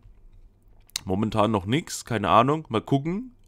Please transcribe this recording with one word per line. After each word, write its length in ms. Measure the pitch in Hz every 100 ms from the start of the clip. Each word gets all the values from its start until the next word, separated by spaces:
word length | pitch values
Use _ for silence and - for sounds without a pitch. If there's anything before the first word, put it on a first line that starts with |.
| - - - - - _ - - - -
Momentan 460 | - 95 107 110 107
noch 160 | 107 92
nix. 380 | 135 - -
Keine 240 | - 113 98
Ahnung. 380 | 98 127 156 151
Mal 140 | 113
gucken, 520 | - 139 147 190 254 -